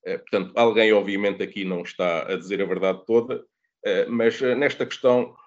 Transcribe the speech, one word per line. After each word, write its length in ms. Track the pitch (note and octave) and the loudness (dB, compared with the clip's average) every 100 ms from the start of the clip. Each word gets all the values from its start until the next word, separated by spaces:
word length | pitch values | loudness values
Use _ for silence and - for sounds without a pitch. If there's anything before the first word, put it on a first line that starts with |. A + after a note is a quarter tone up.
Eh, 140 | F2+ F#2 | -8 -10
portanto, 340 | - G#2 F#2 A#2 | -4 -4 -2 2
alguém, 360 | A#2 A2 A2 | 4 6 6
obviamente, 500 | G#2+ F#2+ G2 G2+ F#2+ | 4 2 -2 -2 -2
aqui 220 | F#2+ G#2 | -6 -6
não 180 | F#2 F2+ | -6 -6
está 480 | F2 - F2+ E2 - | -8 -4 -2 -2 -4
a 60 | F#2 | -6
dizer 240 | F2+ F#2+ | -4 -4
a 60 | F#2+ | -4
verdade 360 | F#2 F#2+ F#2 - | -2 -2 -2 0
toda, 360 | A2+ A#2 A#2+ - _ _ _ | 0 0 -10 -10 _ _ _
eh, 220 | G#2 G2 - | -2 -2 0
mas, 360 | A#2 A2+ - | 0 0 0
eh, 120 | C3 | -2
nesta 300 | B2 C#3+ - | 0 -2 -2
questão 500 | B2 - B2+ B2 A#2 - | -8 0 2 2 0 -10